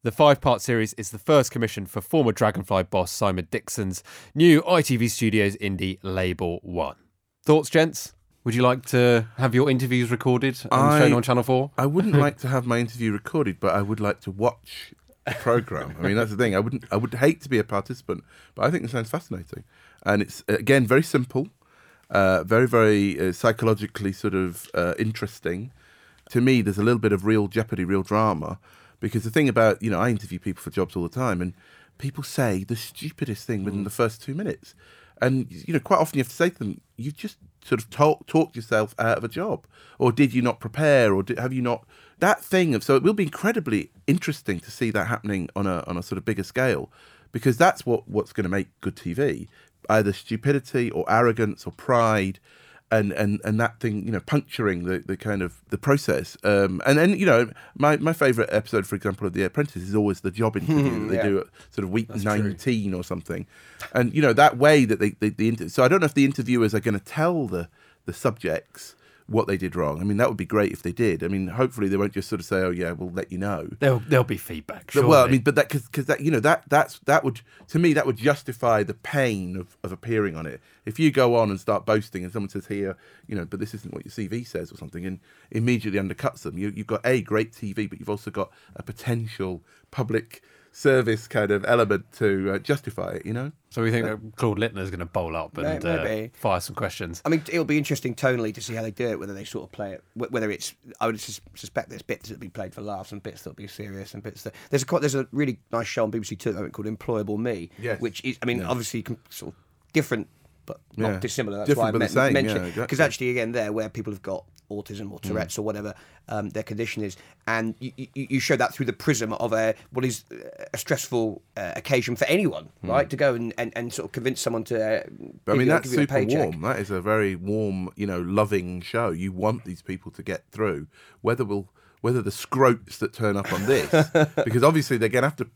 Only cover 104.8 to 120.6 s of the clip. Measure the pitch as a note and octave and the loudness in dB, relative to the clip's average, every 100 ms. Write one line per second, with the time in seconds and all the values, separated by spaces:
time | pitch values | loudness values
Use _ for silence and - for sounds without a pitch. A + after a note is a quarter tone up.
104.8 | C3 E3+ C#3+ C3+ B2+ C3 C#3+ A2 _ A2+ | 0 0 0 -2 -4 -2 -2 -4 _ -6
105.8 | A2+ - A2 A2+ G2+ G2 A#2 G#2 F2 - | -4 -2 -2 -2 -8 -6 -4 -4 -8 -8
106.8 | G#2 G#2+ - A2+ G2+ G#2 A#2+ G2+ E2+ - | -8 -8 -4 -4 -2 -4 -4 -6 -10 -10
107.8 | A#2+ F#2+ A#2 F2+ B2+ A#2+ A#2+ G2 F#2 B2 | -8 -4 -6 -6 -8 -6 -4 -4 -4 -6
108.8 | A2 A#2 G#2+ A#2 _ - - - _ _ | -4 -8 -8 -12 _ -16 -16 -18 _ _
109.8 | _ D#3 C#3 A#2 - _ _ _ - - | _ -2 -2 -6 -6 _ _ _ -16 -16
110.8 | _ - G#2+ F#2+ A2 - A2 G2+ G#2+ C#3 | _ -4 -2 -2 -6 -4 -6 -4 0 2
111.8 | A2 A2+ A2 C3 C3+ C3+ A2+ G2 F2+ G2 | 2 0 0 2 2 2 0 -2 -4 -6
112.8 | B2 C#3+ D3+ - B2+ B2 A2+ A#2+ G#2+ G#2+ | -4 0 0 0 -4 -2 -2 -2 -2 -4
113.8 | G#2+ - G#2+ G2+ - F#2+ - _ _ G#2 | -6 -8 -10 -10 -8 -8 -10 _ _ -12
114.8 | - G2+ G2+ - F#2+ G#2+ F#2 - G#2 G#2 | -10 -12 -12 -12 -6 -4 -4 -6 -6 -6
115.8 | G#2 - - _ - G#2+ G#2 G#2+ - G#2 | -8 -12 -20 _ -8 -6 -6 -8 -8 -6
116.8 | A2+ - G#2 - - _ - A2+ A2+ A2 | -6 -6 -8 -8 -20 _ -4 -2 -2 -6
117.8 | B2+ C3 C3 C#3 C3 C3+ - C3+ A#2+ - | -12 -12 -14 -12 -4 -2 0 0 0 -2
118.8 | B2+ G#2+ - B2 A2+ G#2+ A#2 A2 A2 A2 | -6 -2 -2 -2 -2 -4 -2 0 0 -2
119.8 | - B2+ B2+ A2 _ A#1 - - | -8 -4 -4 -6 _ -18 -16 -16